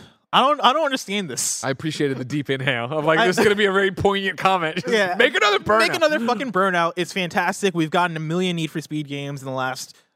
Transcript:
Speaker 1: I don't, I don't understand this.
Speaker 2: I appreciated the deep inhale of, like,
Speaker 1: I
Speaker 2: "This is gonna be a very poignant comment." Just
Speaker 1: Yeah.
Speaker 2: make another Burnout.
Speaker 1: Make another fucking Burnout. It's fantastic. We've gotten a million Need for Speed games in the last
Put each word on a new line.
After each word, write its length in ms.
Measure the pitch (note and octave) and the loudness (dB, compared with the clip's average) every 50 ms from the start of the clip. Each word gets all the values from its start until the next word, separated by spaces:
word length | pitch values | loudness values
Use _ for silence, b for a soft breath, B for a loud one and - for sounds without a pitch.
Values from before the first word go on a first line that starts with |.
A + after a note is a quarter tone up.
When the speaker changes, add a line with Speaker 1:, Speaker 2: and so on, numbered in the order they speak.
| B B B B B _ | B B B B B _
Speaker 1:
I 100 | - F#3 | 2 2
don't, 180 | A#3+ C#4 D4 C#4 G3+ | 2 2 2 2 2
I 100 | A3+ C4 | 2 4
don't 120 | D#4+ D#4+ | 2 0
understand 440 | C#4 C4 B3+ - - G3 G#3 G3 D#3 | 0 -2 -4 -4 -4 -4 -4 -4 -4
this. 340 | A#2 A#2 - - - - - | -6 -6 -4 -4 -6 -4 -4
Speaker 2:
I 60 | C3 | -4
appreciated 460 | C#3 - - D#3 C#3+ - D3+ C#3+ C3+ B2+ | -4 -4 -4 -6 -2 -2 -2 -2 -2 -4
the 80 | B2+ | -6
deep 240 | A#2 C3+ D3+ C#3 - | -4 -4 -4 -2 -2
inhale 360 | C3+ C3+ C3 C#3+ C3 A#2 A#2 A#2+ D3+ | -4 -2 0 0 0 0 -2 -2 -4
of, 80 | D#3 D3 | 0 2
like, 120 | D#3+ D#3+ F#3 | 2 4 4
Speaker 1:
I 80 | A3+ A#3 | 4 4
Speaker 2:
"This 100 | F3 - | 4 4
is 40 | A3 | 4
gonna 120 | G#3+ G#3 | 4 4
be 100 | G3+ G#3+ | 4 2
a 60 | G3+ | 2
very 200 | F#3+ G3 G3 F#3+ | 4 2 2 0
poignant 460 | F#3 - - G3 G3 G3 G3 F#3+ F3+ D3 | 0 0 0 0 2 0 -2 -4 -4 0
comment." 380 | - F#3 F#3+ F#3 E3 D#3 D#3+ F3+ | 2 2 2 2 0 -2 -2 -4
Just 100 | F3 B3+ | -2 0
Speaker 1:
Yeah. 260 | - G#3+ G3+ F3+ F3 F#3+ | 0 2 2 2 4 4
Speaker 2:
make 160 | A#3 C#4+ C4+ | 2 4 4
another 220 | F#4 G#4 G#4 G4+ F#4+ | 2 2 2 2 2
Burnout. 200 | - - G#3 A3 | 2 2 4 4
Speaker 1:
Make 160 | A3+ F4 F#4 | 4 2 2
another 240 | F4 E4 D4+ D4+ D4+ | 2 2 2 2 0
fucking 320 | A#3 A3+ A#3+ - C#4+ B3+ | 0 -2 -2 -2 -2 -2
Burnout. 420 | G3 F#3 G3 G3 F3+ F3 E3+ E3 - F3+ | 0 0 0 2 2 2 0 0 0 -4
It's 160 | F3 E3 - | -6 -6 -4
fantastic. 600 | G3 F3+ E3+ - G3+ F3 F3 G3 - - G3 E3+ | -6 -6 -2 -2 0 0 0 -2 -2 -2 -2 0
We've 160 | E3+ D#3+ D#3 | 0 -2 0
gotten 260 | D#3+ F3+ F3 F3 E3 | 2 2 0 0 -2
a 40 | D#3+ | -4
million 360 | D#3+ D#3 E3 F3+ F#3 F#3 F3 E3+ | -6 -4 -2 -2 0 0 -2 -2
Need 100 | D#3+ D#3 | -4 -4
for 100 | - E3 | -6 -8
Speed 260 | D#3 - D3+ D3+ D3+ C3+ | -8 -6 -6 -8 -6 -6
games 340 | C#3+ C#3+ C#3+ C#3 C#3+ C3+ | -8 -8 -8 -8 -10 -10
in 40 | C3 C3+ | -8 -8
the 40 | C3 | -4
last 440 | C3 B2+ C3 B2+ - - - b b b b b | -4 -4 -4 -4 -6 -10 -14 b b b b b